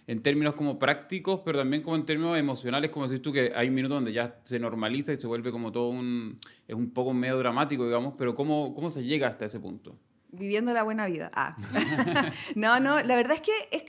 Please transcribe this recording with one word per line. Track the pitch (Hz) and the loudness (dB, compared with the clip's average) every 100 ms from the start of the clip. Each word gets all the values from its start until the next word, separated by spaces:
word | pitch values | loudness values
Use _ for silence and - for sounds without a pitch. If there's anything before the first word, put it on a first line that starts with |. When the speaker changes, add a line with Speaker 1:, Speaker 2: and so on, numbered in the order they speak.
| - | -6
Speaker 1:
en | 113 | 0
términos | 139 143 151 147 | 2 4 2 2
como | 147 123 | -2 2
prácticos, | 135 143 - 185 180 190 170 | 2 2 -2 -6 -2 -2 0
pero | 147 | 0
también | 131 147 | 2 0
como | 156 160 | 0 0
en | 156 | 2
términos | 156 165 165 | 0 2 2
emocionales, | 143 123 123 135 151 | 2 0 -2 0 0
como | 156 135 | -2 -2
decís | 131 | -2
tú, | 143 | 0
que | 139 123 - | 2 2 2
hay | 127 | 2
minutos | 131 131 143 | 2 0 0
donde | 120 | 0
ya | 110 120 - | -2 -4 -6
se | - 123 | -6 -4
normaliza | 117 113 110 127 143 | -2 -2 -2 -2 -2
y | 139 | -4
se | 113 | -2
vuelve | 117 120 | -4 -4
como | 120 113 | -4 -4
todo | 113 120 | -2 -2
un, | 127 123 120 113 - - - - | -2 -4 -6 -6 -12 -18 -20 -10
es | 110 | -4
un | 120 | -4
poco | 127 127 | 0 0
medio | 127 127 131 | 0 0 2
dramático, | 123 120 147 143 120 | 2 2 0 0 2
digamos, | 120 131 139 | 2 0 -2
pero | 123 | -2
¿cómo, | 117 143 151 143 | 0 0 2 0
cómo | 147 165 | -4 -6
se | 143 | -4
llega | 123 151 131 | -2 2 0
hasta | 120 107 | -2 -8
ese | 113 | -8
punto? | 92 98 - - _ _ _ | -10 -12 -14 -20 _ _ _
Speaker 2:
Viviendo | 180 196 208 240 | -10 -2 0 2
la | 233 | 0
buena | 214 220 202 | 0 -2 -2
vida. | 165 160 | -4 -4
Ah. | - 135 - - | -4 -4 -6 -4
Speaker 1:
<laughs> | - - 302 254 302 165 - | -2 0 2 2 2 2 -2
Speaker 2:
<laughs> | - 285 | -6 0
No, | 214 247 | 4 4
no, | 269 294 | 6 2
la | 247 247 | 4 4
verdad | 240 311 | 4 2
es | |
que | - 427 - | 2 0 -2
es, | 320 | -6